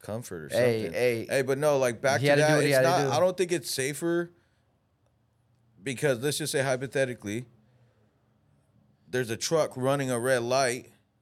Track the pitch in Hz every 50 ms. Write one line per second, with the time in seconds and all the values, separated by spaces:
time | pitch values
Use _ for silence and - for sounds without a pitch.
0 | - - 104 113 120 - 92 82 76 69 - 110 123 123 113 110 107 87 - 107
1 | 120 123 117 113 101 - 117 135 135 127 135 135 151 151 143 135 131 123 120 101
2 | - 135 139 135 135 143 143 147 151 151 156 151 143 147 135 131 131 165 175 175
3 | 143 135 131 156 180 185 180 185 185 170 175 151 - - - - 131 139 147 143
4 | 170 170 170 170 170 170 _ _ _ _ _ _ _ _ _ _ _ _ _ _
5 | _ _ _ _ _ _ _ _ _ _ _ _ _ _ _ - 95 139 127 110
6 | 151 147 127 113 127 147 143 - 156 135 - 147 131 139 131 123 135 120 - 143
7 | 135 127 123 - - 101 104 120 131 - _ _ _ _ _ _ _ _ _ _
8 | _ _ _ _ _ _ _ _ _ _ _ _ _ _ _ _ _ _ _ _
9 | _ - 123 127 127 107 113 - - - 165 156 147 110 - 131 123 131 139 143
10 | 135 131 127 117 120 131 131 120 117 120 127 135 135 123 120 123 - - _ _
11 | _ _ _ _